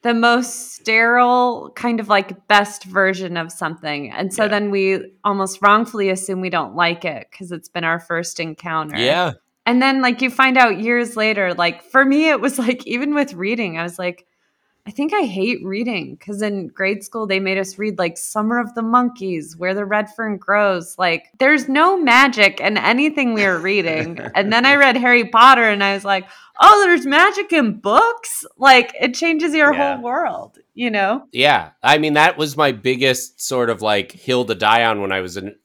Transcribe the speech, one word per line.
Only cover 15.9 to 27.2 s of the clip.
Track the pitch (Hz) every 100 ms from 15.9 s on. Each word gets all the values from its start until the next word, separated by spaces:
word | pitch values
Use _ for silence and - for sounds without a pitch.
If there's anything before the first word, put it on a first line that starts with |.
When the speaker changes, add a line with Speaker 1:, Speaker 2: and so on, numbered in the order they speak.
| 202 139 127
Speaker 1:
'cause | - 202
in | 214 202 170
grade | - 190 202
school, | 202 226 214
they | 190
made | 190 190
us | 190 190
read, | 214 185
like, | 175 170
Summer | - 214 214 240
of | 233
the | 233
Monkeys, | 226 247 247 247 190 170 151 165
Where | 180 196
the | 202
Red | 208 214 -
Fern | 220 196
Grows. | - 208 202 185 170 -
Like, | 180 165 _ _
there's | 262 302 247
no | 269 339 381
magic | 285 240 277 220 196 196
in | 165 208
anything | 135 240 302 302 254 220
we | 202
are | 175
reading. | 180 202 165 156 160 165
Speaker 2:
<laughs> | 120 165
Speaker 1:
And | 202
then | 226 262
I | 285
read | 277 247
Harry | 247 247 220
Potter | 226 247 254 226
and | 202
I | 196
was | 196 196
like, | 196 185 - - -
"Oh, | 349 415 392
there's | 339 262
magic | 294